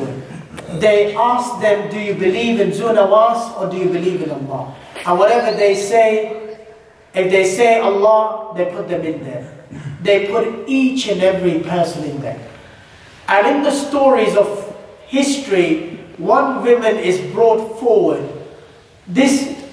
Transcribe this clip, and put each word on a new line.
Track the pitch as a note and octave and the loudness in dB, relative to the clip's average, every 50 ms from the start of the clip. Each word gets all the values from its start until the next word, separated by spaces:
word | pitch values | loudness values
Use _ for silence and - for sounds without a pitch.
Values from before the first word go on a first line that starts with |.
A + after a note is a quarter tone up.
| C3 | -8
it. | C3 C3 C3+ - - - - - - - - - - F3 D#3 | -8 -8 -12 -14 -14 -16 -18 -16 -16 -18 -18 -14 -12 -6 0
They | G#3+ G#3+ G#3 G#3 G#3 G#3 G#3 | 2 4 4 4 2 2 0
ask | G#3+ A#3 A#3+ A#3+ B3 A#3 - - - | 0 2 2 2 0 -2 -6 -6 -2
them, | G#3+ G#3+ G3+ G3+ - - | 0 0 2 0 -2 -6
"Do | G#3 G#3+ | -6 -6
you | G#3 G3+ F#3+ | -4 -4 -4
believe | D#3 F#3+ F3+ F#3 A3+ A#3 A#3 A#3 G3+ | 0 0 0 0 0 0 0 0 0
in | G3 F3+ | 0 0
Zunawas | - - A#3 A3+ A3 G#3 G3 F#3+ G3+ G#3+ A3+ A#3 A#3 - - - - G#3 | 0 -2 -2 0 2 2 4 4 4 4 4 4 2 -2 -4 -6 -8 -6
or | F#3+ F3 | -6 -6
do | F3+ | -4
you | F#3 F3+ - | -2 -2 -2
believe | E3+ E3+ E3+ F#3 F3 D#3 D#3 | 0 0 -2 -2 -2 -2 -6
in | D3 | -6
Allah?" | C#3+ C#3 C3+ C3 C3+ B2+ B2+ - - - - - - - - | -6 -8 -8 -8 -8 -8 -8 -10 -14 -18 -20 -18 -16 -10 -2
And | F3 F#3 - | 0 2 4
whatever | - G#3+ A#3 A#3+ - A3 G#3 | 4 4 4 4 2 0 0
they | G#3 G3+ G3+ G3 | 2 2 2 2
say, | G3 G3+ G3 A#3 A3+ A3+ A3 G#3+ G#3+ G#3+ - - - - - - - - - - - - - _ _ _ _ - | 0 -2 2 4 4 4 4 2 0 -2 -4 -8 -10 -12 -14 -16 -16 -20 -20 -20 -20 -20 -20 _ _ _ _ -2
if | F#3+ F#3 F#3 | -2 0 2
they | F#3+ G3 F#3 | 2 2 2
say | F#3 F#3 - A#3+ A3+ A3+ A3+ | 2 2 2 4 4 4 4
Allah, | - G3+ G3+ G3 G3+ G#3+ A3 G#3+ A3 A3 - - - - F3+ | 2 0 2 4 4 4 4 4 2 0 -4 -8 -10 -10 -4
they | F3 F3+ | -4 -4
put | F3 - - E3+ - | -4 -4 -8 -6 -6
them | F3 D#3+ D#3+ | -6 -4 -4
in | D#3+ D#3 D3 - | -6 -6 -8 -8
there. | - - - - - - - - - - - - C#3+ - - | -10 -12 -12 -14 -14 -20 -20 -20 -18 -18 -14 -14 -14 -12 -6
They | E3+ F#3+ G3+ F#3+ - | 0 2 2 2 2
put | G3+ A3 A#3 A3+ A3+ A3+ - - | 0 -2 -2 -2 -2 -4 -8 -6
each | - C4+ C4+ C4 B3+ C4 C4 - | -2 0 2 2 2 0 0 -2
and | G#3+ F#3+ F3 | -2 0 2
every | F3+ F#3+ F#3 F3 F3+ F3 D#3 E3 | 2 2 2 2 0 0 0 -2
person | E3 E3 F3 F3 E3+ D#3 - D3+ D3+ | -2 -2 0 0 0 -2 -2 -8 -8
in | C#3+ C#3 C#3 | -8 -8 -8
there. | C3+ - A2+ - - - - - - - - - - - - - - - - - - | -8 -8 -10 -10 -14 -18 -20 -20 -20 -20 -20 -20 -20 -20 -20 -20 -20 -20 -20 -16 -4
And | - G3 G3+ G#3 | 0 2 2 4
in | C4 D4 C#4+ C#4+ | 2 2 2 0
the | D4 | 0
stories | C4+ C#4 - - - C#4+ C4+ C4+ B3+ A3 G#3+ - - | 0 0 -2 -2 -2 2 4 4 4 4 2 2 2
of | G#3 G3+ - - - - - - - - - - - - | 2 2 2 -2 -6 -10 -12 -14 -16 -18 -20 -20 -20 -14
history, | - - C#4 C#4 C#4+ C#4 - - G3+ G3 F3+ E3+ D#3 D#3+ - - - - - - - - | -4 0 0 0 0 0 -4 -2 -2 0 2 2 2 0 -2 -4 -10 -12 -14 -16 -18 -14
one | - E3+ G3 A3+ C4+ C#4 C4+ B3+ - G3 | -8 0 2 2 2 2 0 -4 -2 2
woman | A#3+ A#3+ A#3 A3 A3 G3+ | 2 2 4 4 0 0
is | - - F3+ F#3 F#3 F#3 F#3 | 0 0 0 0 0 -2 -6
brought | - G#3+ A#3 A3+ A3 A3 - - - - | 0 2 4 4 4 2 -2 -6 -10 -4
forward. | B3+ A#3 G#3+ G3 E3+ D3+ - - C#3+ C3 - - - - - - - - - - - _ _ _ _ | 0 2 4 4 4 2 0 -2 -6 -8 -12 -14 -16 -18 -20 -20 -20 -20 -20 -20 -20 _ _ _ _
This | - F3 G#3+ C4+ C#4+ C#4+ C4+ - - - - - - | -4 0 2 2 4 2 0 -2 -4 -10 -12 -14 -18